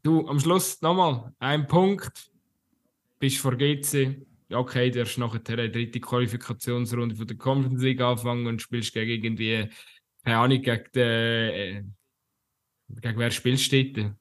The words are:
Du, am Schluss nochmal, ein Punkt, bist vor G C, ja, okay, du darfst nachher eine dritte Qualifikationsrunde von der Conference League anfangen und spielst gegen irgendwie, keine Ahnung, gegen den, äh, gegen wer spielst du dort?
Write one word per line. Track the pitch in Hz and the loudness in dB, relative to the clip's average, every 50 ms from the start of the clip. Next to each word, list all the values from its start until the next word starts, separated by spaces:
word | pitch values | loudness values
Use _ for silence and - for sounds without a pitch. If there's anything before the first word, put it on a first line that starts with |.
Du, | _ 156 160 160 151 | _ 4 4 4 2
am | - 143 143 | 2 0 2
Schluss | 139 165 180 190 180 - - - | 4 4 4 4 2 0 -6 0
nochmal, | - 160 175 190 180 160 135 117 110 - - | 2 2 4 4 4 2 2 -2 -6 -12 -12
ein | _ 127 135 147 151 147 | _ -2 0 0 0 2
Punkt, | - - 175 185 196 202 - - - _ - - _ _ _ _ _ _ _ _ _ _ _ _ _ _ _ _ _ _ | 4 4 6 6 6 2 0 -4 -12 _ -14 -20 _ _ _ _ _ _ _ _ _ _ _ _ _ _ _ _ _ _
bist | _ 143 135 135 | _ -2 0 0
vor | - - 135 123 | 0 0 -2 0
G | 117 139 143 147 143 | 2 2 2 2 0
C, | 143 - - 139 135 131 135 135 - _ _ _ _ _ | -2 -2 0 2 0 0 -2 -6 -12 _ _ _ _ _
ja, | 90 120 | -2 -2
okay, | 127 127 - 123 123 127 | -2 0 0 2 2 2
du | 123 123 | 2 0
darfst | 117 110 - | -2 -2 -2
nachher | 127 123 113 107 113 - | -4 -4 -2 -4 -6 -6
eine | - 113 117 117 110 | -4 -4 -2 -2 -2
dritte | 120 117 120 117 - 123 | -2 -4 -4 -4 -6 -8
Qualifikationsrunde | - - 123 123 123 107 - 123 - - 117 - - 123 120 123 120 110 120 123 120 117 107 | -6 -2 0 0 0 0 -2 -6 -6 -8 -10 -6 -4 -4 -2 -2 -2 -2 -2 -2 -2 -4 -4
von | 110 113 | -6 -8
der | - 117 | -10 -10
Conference | - - 131 135 139 131 127 131 127 | -4 -2 0 2 2 2 0 0 0
League | 131 131 127 127 | 0 0 2 2
anfangen | 123 123 123 113 117 123 120 120 120 | 2 2 2 0 -2 -4 -2 -2 -2
und | 117 117 113 | -4 -4 -6
spielst | - _ - 117 110 - - | -6 _ -6 -6 -6 -4 -4
gegen | 110 110 113 | -4 -4 -2
irgendwie, | 117 113 104 113 113 107 113 110 113 110 107 110 - - - - _ _ _ _ _ _ _ | -4 -4 -2 -4 -4 -2 -2 -2 0 -2 -2 -6 -10 -18 -20 -20 _ _ _ _ _ _ _
keine | 120 117 | 2 4
Ahnung, | 113 120 127 135 131 | 4 6 4 4 2
gegen | 135 127 117 110 - _ - | 2 0 -2 -2 -4 _ 0
den, | 127 123 117 113 113 113 113 117 113 113 113 | 2 2 2 2 0 0 0 0 0 0 -2
äh, | 80 92 101 90 95 101 101 98 98 _ _ _ _ _ _ _ _ _ _ _ _ _ _ _ _ _ _ - | -2 -4 -6 -6 -8 -10 -12 -12 -16 _ _ _ _ _ _ _ _ _ _ _ _ _ _ _ _ _ _ -18
gegen | - 110 - 117 107 | -18 -8 -6 -6 -2
wer | 113 117 117 | -2 -2 -2
spielst | 117 - - 123 127 135 - - | -2 0 2 2 2 2 2 2
du | 139 135 131 | 2 2 2
dort? | 135 - 110 107 101 101 _ | 2 -2 -4 -4 -4 -6 _